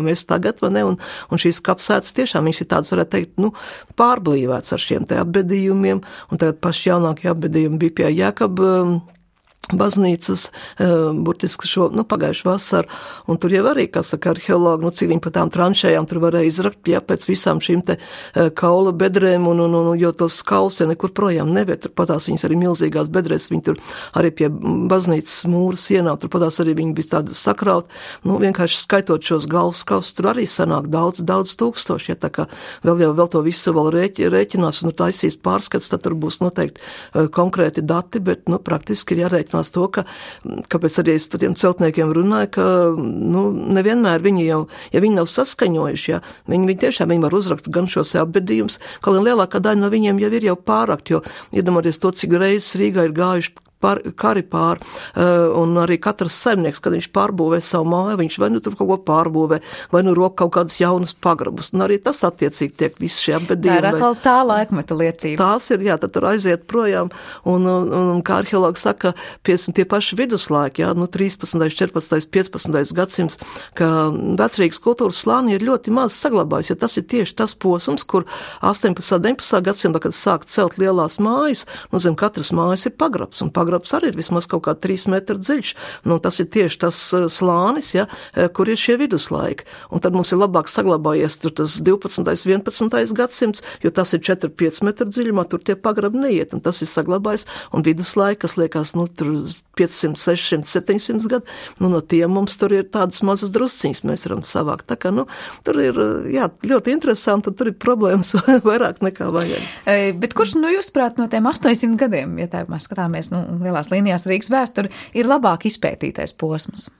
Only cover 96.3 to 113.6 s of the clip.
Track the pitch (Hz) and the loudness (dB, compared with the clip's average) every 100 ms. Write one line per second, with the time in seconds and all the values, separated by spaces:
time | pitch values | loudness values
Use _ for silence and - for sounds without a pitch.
96.3 | 180 160 - 180 180 160 - 165 185 214 | 0 -2 -4 -4 -4 -4 -4 -2 -2 -2
97.3 | 214 - - - - 156 160 180 208 196 | -4 -6 -16 -6 0 0 0 0 0 0
98.3 | 208 165 - 160 156 151 175 170 - 151 | 0 -4 -2 -2 -2 -4 -4 -4 -4 -2
99.3 | 151 156 165 _ - 170 - 156 147 - | -2 -6 -12 _ -2 0 0 -2 0 0
100.3 | 170 - 160 151 175 175 208 - 220 220 | 0 0 -2 -2 -2 0 0 -2 -2 -2
101.3 | 247 - - - - 185 170 151 170 170 | -4 -6 -16 -14 -2 0 0 2 2 2
102.3 | 190 196 - 208 202 190 214 185 - 196 | 2 -2 0 0 0 0 -2 -2 0 0
103.3 | 196 202 214 254 - 143 - - - - | 0 0 0 -2 -2 -4 -4 -4 -4 -6
104.3 | 190 - - 151 - - 240 185 220 262 | -6 -4 -2 -2 -4 -6 -4 -2 -2 -4
105.3 | - - - - 302 269 240 214 - - | -10 -16 -8 -2 0 2 2 0 -2 -2
106.3 | 262 202 - 208 262 240 302 294 214 - | -2 -2 -4 0 0 2 0 0 0 0
107.3 | 202 208 196 233 190 - 240 196 196 180 | 0 0 -4 -4 -2 0 2 2 2 2
108.3 | 180 214 254 214 226 170 170 190 185 - | 2 4 4 4 2 0 -2 -4 -2 -4
109.3 | 165 170 - - - - 202 196 175 233 | -2 -2 -4 -8 -6 0 2 2 -2 -2
110.3 | - 427 320 320 381 - 277 240 240 233 | 0 0 0 2 0 0 0 0 0 -2
111.3 | 226 233 - 269 233 233 226 262 170 143 | 0 0 2 2 2 2 2 2 0 -4
112.3 | 165 170 175 175 165 - 190 170 170 160 | -6 -6 -6 -6 -8 -6 -4 -4 -4 -4
113.3 | 175 - 175 | -6 -4 -4